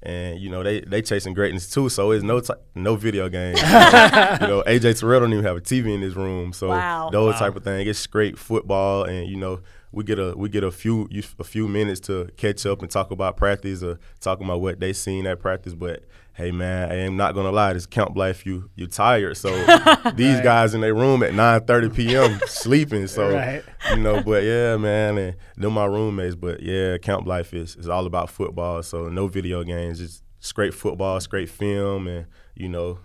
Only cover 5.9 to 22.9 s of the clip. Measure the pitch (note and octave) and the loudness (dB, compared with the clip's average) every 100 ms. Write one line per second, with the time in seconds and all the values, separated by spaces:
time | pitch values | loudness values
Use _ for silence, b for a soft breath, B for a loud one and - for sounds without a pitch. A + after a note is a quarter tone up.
5.9 | G2+ G2 F#2 F#2+ F#2 F2+ F2 F#2+ B2+ F3+ | -2 -4 -4 -6 -4 -6 -6 -4 -2 -2
6.9 | E3 D#3+ G2+ A2 G#2+ G2+ F#2+ G2+ G2 G2 | -4 -2 2 2 2 0 -2 -6 -4 -4
7.9 | G#2+ - G#2+ G#2+ - - A2+ - G2 G2 | -6 -4 -2 -2 -2 -4 -4 -2 0 0
8.9 | G2 F2+ F#2 F2+ F#2+ F#2+ F#2 F2+ b b | 0 -2 -6 -8 -8 -8 -8 -12 b b
9.9 | G2+ G#2 G#2 F#2+ E2+ G2+ G#2 F#2+ F2+ A2 | -10 -4 -2 -2 -4 -4 -2 -4 -4 -2
10.9 | A2+ G#2 G2+ G2+ - G2+ A2 A2 G2+ G#2 | -2 -2 -8 -10 -14 -10 -6 -4 -2 -2
11.9 | F#2 - F#2+ F2 - G#2+ G2+ G2 G2 F2+ | -4 -6 -6 -6 -4 -4 -2 -4 -4 -4
12.9 | G#2 F#2+ F#2+ F#2+ - G2+ G2+ G2 F#2 F2 | -4 -4 -4 -4 0 0 0 -4 -8 -8
13.9 | E2+ b b - F#2+ F#2+ F2 F#2+ - F#2 | -10 b b -4 -4 -4 -4 -4 -4 -6
14.9 | F#2+ - F#2+ F#2+ F2+ F#2+ F#2+ F#2 E2+ F2 | -6 -6 -6 -4 -6 -4 -6 -8 -10 -10
15.9 | E2 - b b - F2 F2 F2+ F#2 F2+ | -10 -14 b b -10 -6 -4 -4 -4 -4
16.9 | F2 F#2+ F#2+ G2 F#2+ F#2+ G2+ G2+ F2+ F2 | -4 -4 0 -2 0 -2 2 2 0 -6
17.9 | - G2+ G2 F#2+ F#2 - F#2 F#2+ - F2+ | -2 -2 0 -4 -4 -6 -8 -10 -14 -12
18.9 | - G#2+ A#2+ G2 - G2 F#2 F#2 E4+ - | 0 2 2 0 -4 -4 0 8 8 8
19.9 | D#4 A#3+ C#3+ C3+ C3 B2+ A#2 A2+ A2 A2 | 4 2 2 4 4 6 6 4 2 0
20.9 | A2 C3 C3 A2 G2 A#2 A2+ A2+ A#2+ A2+ | 2 4 4 2 4 6 4 4 2 4
21.9 | A2 A#2 B2+ B2+ G2+ - - A2+ C#3 D3 | 0 2 4 4 4 -4 -6 2 2 4